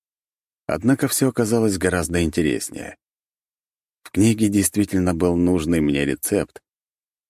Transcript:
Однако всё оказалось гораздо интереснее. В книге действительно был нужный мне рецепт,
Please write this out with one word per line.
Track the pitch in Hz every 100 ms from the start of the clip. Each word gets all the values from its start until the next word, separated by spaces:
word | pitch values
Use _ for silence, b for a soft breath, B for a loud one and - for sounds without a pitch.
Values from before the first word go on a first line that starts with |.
| _ _ _ _ _ _ -
Однако | 78 113 139 135
всё | - 131
оказалось | 123 110 117 110 95
гораздо | 92 90 80 87
интереснее. | 82 92 78 57 - - - - _ _ _ _ _ _ _ _ _ _
В | -
книге | - 110 110 107
действительно | 101 95 104 101 95 90 82
был | 87 87
нужный | 87 90 80 82
мне | 73 71 71
рецепт, | - - 101 - - _ _ _ _ _ _